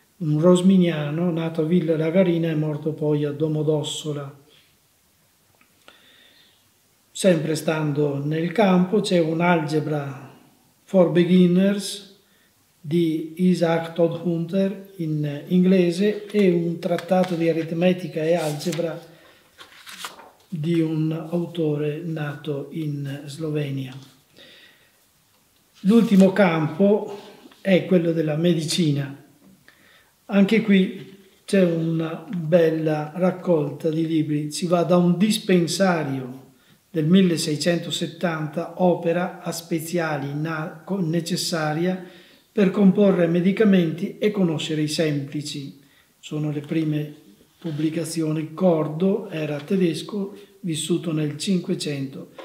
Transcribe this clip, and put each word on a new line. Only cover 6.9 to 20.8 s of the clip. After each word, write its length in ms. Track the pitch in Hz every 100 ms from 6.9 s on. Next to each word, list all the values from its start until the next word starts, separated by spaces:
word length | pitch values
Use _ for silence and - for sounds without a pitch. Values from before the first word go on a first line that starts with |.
| _ _
Sempre 460 | - 196 160 160 151
stando 680 | - 156 151 143 147 139
nel 280 | 147 156 175
campo, 480 | 202 202 180 180 214
c'è 180 | 196 180
un'algebra 1080 | 160 165 175 170 147 151 147 151 139 - - - _ _ _ _
for 260 | _ 190 165
beginners 1000 | 170 170 185 180 180 196 202 - - - _ _ _ _ _ _ _
di 540 | 151 170 165 156 160 165 185
Isaac 440 | 170 170 165 -
Todd 320 | - 170 -
Hunter 680 | 175 165 170 190 196 196 - -
in 480 | 160 151 147 143 170
inglese 760 | 180 180 190 175 170 208 202 -
e 240 | 208 190
un 280 | 170 170 165
trattato 560 | 185 170 - 185 180
di 140 | 165 165
aritmetica 720 | 160 160 165 180 180 160 160
e 120 | 160
algebra 640 | 175 156 147 180 160 165 151 - - - _ _ _ - - - - - - - _ _
di 320 | 165 156 165